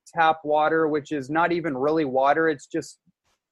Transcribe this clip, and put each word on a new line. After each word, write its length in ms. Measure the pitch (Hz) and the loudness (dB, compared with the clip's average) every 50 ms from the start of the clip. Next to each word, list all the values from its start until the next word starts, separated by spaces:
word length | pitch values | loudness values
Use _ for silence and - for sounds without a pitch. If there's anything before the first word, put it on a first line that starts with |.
| _ | _
tap 340 | - - 170 160 160 160 160 - | -6 -2 2 2 2 2 0 -2
water, 440 | 147 147 151 151 160 160 165 160 151 | -2 0 2 2 2 2 2 0 0
which 240 | 151 151 143 - | 0 -2 -4 -4
is 160 | 156 143 131 127 | -6 -6 -6 -4
not 240 | 156 165 170 170 | 0 0 0 0
even 240 | 170 175 156 165 135 | 0 -2 -4 -4 -4
really 280 | 127 135 147 160 165 156 | -2 -2 0 0 0 0
water. 420 | 131 127 131 135 139 147 160 165 160 | 0 0 2 2 2 2 2 2 0
It's 180 | 151 139 - | -2 -4 -6
just, 320 | - - 165 143 - - _ _ _ _ _ _ _ _ _ _ _ | -8 -8 -8 -8 -8 -14 _ _ _ _ _ _ _ _ _ _ _